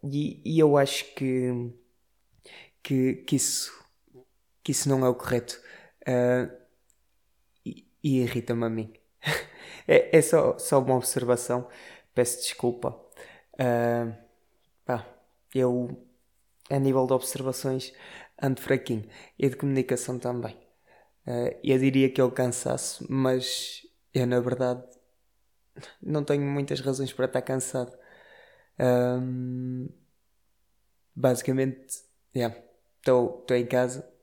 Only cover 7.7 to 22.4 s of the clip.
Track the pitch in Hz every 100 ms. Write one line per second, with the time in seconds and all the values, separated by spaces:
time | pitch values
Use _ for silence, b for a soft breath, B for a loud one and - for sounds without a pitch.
7.7 | - _ _ 151 131 120 120 113 117 117
8.7 | 113 107 - _ _ 151 B B B B
9.7 | B - 160 - 165 156 160 131 - -
10.7 | 143 127 127 - - 120 120 - 123 123
11.7 | B B B B - 120 - - - 127
12.7 | 120 - 117 - B B B B - 127
13.7 | 120 117 117 117 110 - _ _ _ _
14.7 | _ - 120 - - _ _ _ 135 127
15.7 | 123 123 139 - _ _ _ _ _ -
16.7 | 139 135 135 131 131 - - 131 127 135
17.7 | 131 - B B B B - 139 127 -
18.7 | 135 - 113 104 B B _ 139 123 143
19.7 | 135 131 123 - 127 123 123 113 - _
20.7 | b b b b _ - 120 123 - 139
21.7 | 131 135 135 135 131 127 127